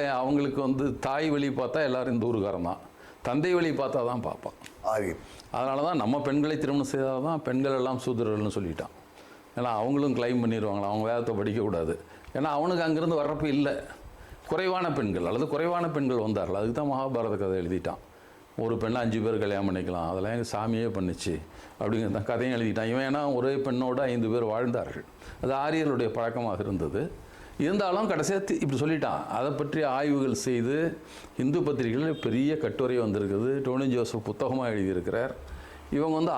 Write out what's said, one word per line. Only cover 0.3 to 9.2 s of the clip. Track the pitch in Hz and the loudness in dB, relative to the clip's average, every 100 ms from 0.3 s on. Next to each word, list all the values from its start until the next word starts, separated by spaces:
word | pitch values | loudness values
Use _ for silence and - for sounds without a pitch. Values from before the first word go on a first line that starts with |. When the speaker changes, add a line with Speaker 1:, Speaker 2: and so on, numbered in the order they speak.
| 143 143 139 131 | 2 2 2 2
Speaker 1:
வந்து | 131 143 131 135 | 2 0 0 -2
தாய் | 139 160 | 0 2
வழி | 147 139 127 | 2 0 0
பார்த்தா | 123 147 143 | 0 0 2
எல்லாரும் | 127 131 117 | 2 0 2
இந்த | 117 | 2
ஊருக்காரன் | 113 98 92 85 | 2 2 0 -2
தான், | - - - - - - | -4 -10 -20 -20 -8 -2
தந்தை | 135 180 180 | 2 4 4
வழி | 165 135 | 2 0
பார்த்தா | 131 135 120 | 0 0 0
தான் | 123 - | 0 -4
பார்ப்பான். | - - - - - - | -6 -10 -12 -18 -6 -2
Speaker 2:
ஆரியம். | 110 95 80 - - - 123 | 0 0 -4 -10 -18 -8 -4
Speaker 1:
அதனால | 131 135 156 | -2 0 0
தான் | 165 | 2
நம்ம | 107 139 - | 2 0 2
பெண்களை | 147 151 156 | 2 2 0
திருமணம் | 143 143 135 | 0 0 0
செய்தால் | 139 135 131 147 | 0 0 0 0
தான் | 160 131 | -2 0
பெண்கள் | 127 139 131 | 0 2 2
எல்லாம் | 127 123 127 | 0 0 0
சூத்திரர்கள்னு | 117 110 107 107 98 | 0 2 0 0 -2
சொல்லிட்டான். | 90 78 - - - - | -4 -4 -8 -14 -20 -20